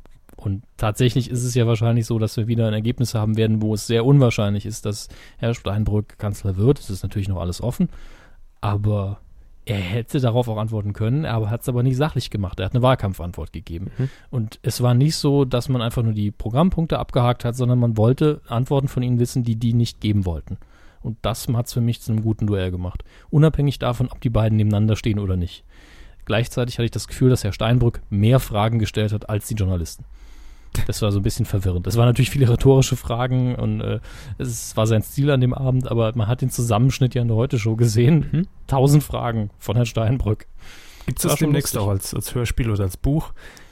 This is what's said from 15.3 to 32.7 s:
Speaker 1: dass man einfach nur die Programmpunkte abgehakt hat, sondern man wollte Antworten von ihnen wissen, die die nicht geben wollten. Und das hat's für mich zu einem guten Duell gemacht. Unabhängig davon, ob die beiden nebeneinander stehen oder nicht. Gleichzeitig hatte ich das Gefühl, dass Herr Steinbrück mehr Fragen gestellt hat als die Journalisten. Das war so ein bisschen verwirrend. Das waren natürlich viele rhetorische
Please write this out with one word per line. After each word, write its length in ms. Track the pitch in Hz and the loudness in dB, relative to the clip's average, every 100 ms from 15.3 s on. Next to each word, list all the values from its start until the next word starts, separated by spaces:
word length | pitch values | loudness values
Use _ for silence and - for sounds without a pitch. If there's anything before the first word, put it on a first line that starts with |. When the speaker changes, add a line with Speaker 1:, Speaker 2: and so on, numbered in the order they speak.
| 143 | 4
Speaker 1:
dass 240 | 131 123 117 | 4 0 0
man 140 | 127 | -2
einfach 220 | 117 127 | 0 0
nur 100 | 113 | 0
die 180 | 107 104 | 0 -2
Programmpunkte 680 | - 117 123 180 170 165 135 | -4 -2 2 2 2 0 -2
abgehakt 440 | - 127 120 123 | 0 2 2 0
hat, 120 | 120 123 | -2 -2
sondern 240 | 123 123 | 2 2
man 180 | 120 110 | 2 4
wollte 440 | 110 131 151 151 - | 4 4 2 0 -4
Antworten 400 | 117 131 139 135 | -4 0 0 0
von 160 | - | -2
ihnen 160 | 123 120 | 0 0
wissen, 240 | 120 131 | 0 0
die 140 | 120 113 | -2 0
die 160 | 117 | 0
nicht 260 | 117 117 - | 2 0 0
geben 260 | 107 104 90 | 0 0 0
wollten. 320 | 78 - 90 - - - - | -4 -8 -14 -14 -20 -20 -12
Und 160 | - 110 | -10 -6
das 260 | 98 113 - | -4 -4 -2
hat's 240 | 120 - | -2 -2
für 80 | 123 | -2
mich 200 | 117 117 | -2 -2
zu 100 | - | -2
einem 100 | 110 | -2
guten 260 | 110 107 104 | 0 -2 0
Duell 240 | 101 92 | 0 -2
gemacht. 320 | 90 90 - - - - | -4 -6 -8 -14 -20 0
Unabhängig 500 | 147 156 - 143 - | 4 4 4 -2 0
davon, 280 | 123 120 127 | -4 -2 -4
ob 120 | - | -4
die 80 | - | 0
beiden 260 | 113 110 110 | 2 2 4
nebeneinander 380 | 107 104 107 104 | 2 2 2 2
stehen 240 | 113 104 | 0 -2
oder 160 | 98 90 | -2 -2
nicht. 280 | 87 - - - - - - - - | -4 -8 -20 -20 -20 -20 -20 -18 -2
Gleichzeitig 500 | 110 117 - 123 - | -2 -2 -4 -4 -2
hatte 80 | 117 | -2
ich 60 | |
das 160 | 107 - | -4 -8
Gefühl, 220 | - 127 | 2 4
dass 140 | 123 | 4
Herr 100 | 104 | 0
Steinbrück 480 | - 110 123 120 - - | -2 2 4 2 0 -4
mehr 300 | 101 107 131 | 2 4 4
Fragen 400 | - 104 110 117 | 2 0 0 0
gestellt 320 | 107 - 107 | 0 0 -2
hat 160 | 107 - | -2 -4
als 180 | 107 - | -6 -4
die 80 | 104 | -2
Journalisten. 500 | 92 90 80 - - - - - - - - - - | 0 0 -4 -10 -18 -20 -20 -20 -20 -20 -8 -2 -2
Das 160 | - | 0
war 100 | 107 | 0
so 60 | 101 | 0
ein 40 | |
bisschen 220 | 104 - 110 | 0 -2 -2
verwirrend. 420 | 101 95 87 90 | -2 0 -2 0
Das 80 | 113 | 2
waren 120 | 120 | 4
natürlich 220 | 120 123 | 4 2
viele 200 | 139 120 | 2 2
rhetorische 480 | 120 135 | 6 6